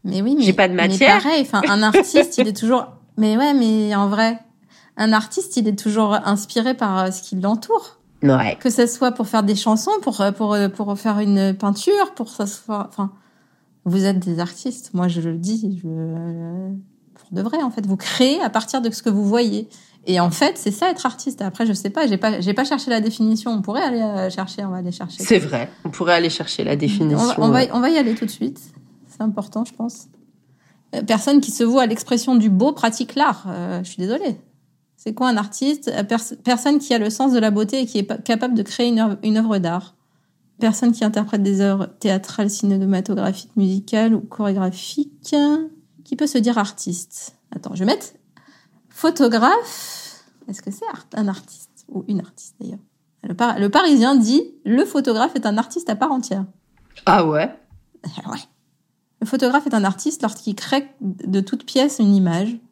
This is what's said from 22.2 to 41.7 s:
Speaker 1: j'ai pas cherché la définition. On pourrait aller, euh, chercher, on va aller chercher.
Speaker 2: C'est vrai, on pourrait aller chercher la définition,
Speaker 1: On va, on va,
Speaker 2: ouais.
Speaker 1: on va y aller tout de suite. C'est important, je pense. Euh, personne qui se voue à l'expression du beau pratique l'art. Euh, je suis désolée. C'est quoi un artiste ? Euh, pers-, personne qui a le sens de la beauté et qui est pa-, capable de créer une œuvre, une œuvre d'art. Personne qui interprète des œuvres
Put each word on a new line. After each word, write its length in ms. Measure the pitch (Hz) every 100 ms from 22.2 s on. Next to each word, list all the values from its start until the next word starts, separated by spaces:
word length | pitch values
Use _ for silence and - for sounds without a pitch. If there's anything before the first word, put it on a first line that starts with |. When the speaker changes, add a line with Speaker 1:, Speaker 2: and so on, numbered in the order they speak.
| 220 214
Speaker 1:
j'ai 120 | 185
pas 120 | 208 277
cherché 240 | 285 -
la 80 | 226
définition. 500 | 220 220 220 220 240
On 100 | 220
pourrait 200 | 202 233
aller, 200 | 320 240
euh, 280 | 214 202 185
chercher, 340 | 185 185 - 196
on 40 |
va 80 | 185
aller 140 | 180
chercher. 320 | 175 175 -
Speaker 2:
C'est 160 | 196 208
vrai, 300 | 143 131 117 - 170
on 40 |
pourrait 240 | - 175
aller 160 | 170 170
chercher 340 | - 156 - -
la 100 | 143
définition, 420 | 147 202 156 147
Speaker 1:
On 60 | 240
va, 80 | -
on 100 | 226
va, 40 | 247
Speaker 2:
ouais. 100 | 247
Speaker 1:
on 60 | 240
va 100 | 262
y 80 | 320
aller 180 | 240 220
tout 100 | 220
de 40 |
suite. 280 | - 233 277 - - - _ -
C'est 160 | -
important, 400 | 220 208 202 220 240
je 80 |
pense. 340 | - 233 - - _ _ _ _ _ _ _ _
Euh, 80 | -
personne 380 | 214 220 277 285
qui 120 | 277
se 120 | -
voue 160 | 233 262
à 60 | 240
l'expression 500 | 226 - 240 247 247
du 140 | 214
beau 240 | 190 262
pratique 420 | 294 233 226 240 277
l'art. 300 | 294 208 190
Euh, 320 | 175 180 180
je 60 | 180
suis 80 | -
désolée. 400 | 185 269 370 - _ _ _ _ _ _
C'est 160 | 220
quoi 160 | 220 254
un 80 | 220
artiste ? 500 | 208 - 269 294 -
Euh, 100 | -
pers-, 180 | 202 226 - -
personne 360 | - 240 285 294
qui 140 | 285
a 40 | 233
le 100 | 208
sens 220 | 220 269
de 80 | 247
la 100 | 220
beauté 280 | 208 208 269
et 40 | 240
qui 120 | 208
est 40 |
pa-, 140 | 202 -
capable 360 | - 226 247 226
de 80 |
créer 240 | 202 - 240
une 100 | 226
œuvre, 180 | 220 202
une 140 | 220 214
œuvre 200 | 226 202
d'art. 380 | 170 175 - _ _ _ _ _ _ -
Personne 320 | 226 214 240
qui 120 | 226 214
interprète 360 | 214 214 208
des 180 | 196 196
œuvres 240 | 196